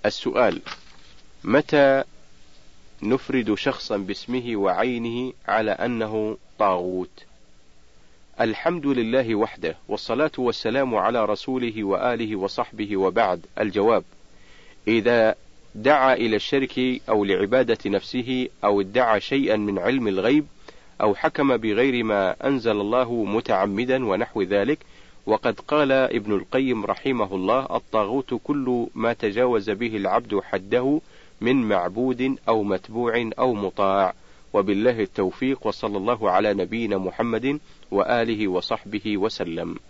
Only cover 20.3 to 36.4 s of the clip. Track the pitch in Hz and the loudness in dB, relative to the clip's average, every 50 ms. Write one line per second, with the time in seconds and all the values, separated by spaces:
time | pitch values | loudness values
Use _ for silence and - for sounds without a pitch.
20.3 | 143 151 147 - - - - - - - - - - - 104 107 98 - - 160 | 4 2 2 -2 -14 -20 -20 -20 -20 -20 -20 -20 -4 0 0 0 0 0 -2 -2
21.3 | - - 143 135 127 113 113 110 101 107 131 139 123 120 110 110 104 101 95 90 | 0 0 2 2 2 0 0 0 2 2 2 2 2 0 0 0 2 2 2 0
22.3 | - - - 135 143 127 107 113 107 104 101 104 117 127 127 117 120 117 107 98 | -2 -2 -2 -2 -2 0 0 0 0 0 0 0 0 0 0 0 -2 -2 -2 0
23.3 | 104 113 - - 110 92 95 104 98 104 123 127 131 131 127 107 92 92 117 - | -2 -2 0 0 2 2 2 0 0 -2 0 0 0 0 0 0 0 0 -2 -4
24.3 | - 110 95 90 101 101 101 123 151 - - - - - - - - - - 104 | -2 -4 -2 0 2 0 2 0 -2 -4 -6 -20 -20 -20 -20 -20 -20 -12 -2 -2
25.3 | 107 110 - 120 107 - - - 147 156 147 135 135 135 131 - - 120 101 107 | -2 0 0 -2 -4 -4 -4 -2 0 2 2 4 4 2 2 2 0 -2 -2 0
26.3 | 104 95 85 - - 131 135 131 123 110 98 - 95 - - 135 131 120 107 90 | -2 -2 -2 -2 -2 0 0 0 -2 -2 -2 -4 -4 -4 -2 -2 0 0 -2 -2
27.3 | 98 92 92 95 117 131 135 - 95 117 - - - 110 104 98 120 139 131 - | -2 -2 0 2 0 0 0 -2 -4 -6 -4 -2 -2 0 0 0 -2 -4 -4 -4
28.3 | 127 113 - - 147 143 131 127 123 120 117 - - 117 113 117 117 - - 107 | -6 -6 -4 -4 -2 -2 0 0 0 0 -2 -4 -4 -2 -2 -2 -2 0 -2 -2
29.3 | 98 113 127 123 120 110 98 107 104 98 120 117 110 104 95 92 95 117 120 110 | 0 2 2 2 2 0 0 -2 -4 -2 -2 -4 -2 -2 -2 0 0 0 0 0
30.3 | 107 98 - - - 95 95 98 113 123 127 135 147 160 - - - - - - | -4 -4 -2 -2 -6 -6 -2 0 0 2 2 2 0 0 -2 -8 -20 -20 -20 -20
31.3 | - - 110 117 131 135 117 107 104 92 87 87 95 110 127 131 127 117 127 131 | -12 -4 0 2 2 2 2 2 2 0 0 -2 -2 0 0 0 0 0 -2 -2
32.3 | 131 - - 110 113 110 101 101 98 92 - - 107 117 120 117 113 120 120 110 | -2 -2 0 0 0 0 0 -2 -4 -4 -4 -8 -6 -2 -2 0 0 0 -2 -4
33.3 | - - 127 131 117 104 101 92 - - 101 98 95 98 95 92 - - - - | -2 0 0 0 0 -2 -4 -4 -2 0 0 2 4 4 2 2 0 -6 -18 -20
34.3 | - - - - - 104 95 98 101 101 110 123 120 113 104 92 - - 98 92 | -20 -20 -18 -2 0 0 2 2 0 4 2 2 2 2 -4 -4 -2 -2 -2 -2
35.3 | - - 131 131 135 127 - 110 - - - 107 101 101 92 113 120 107 110 98 | -2 -2 -2 -2 -2 -2 -4 -6 -4 -4 -6 -4 -4 -2 0 0 -2 0 0 2
36.3 | 90 95 | 2 4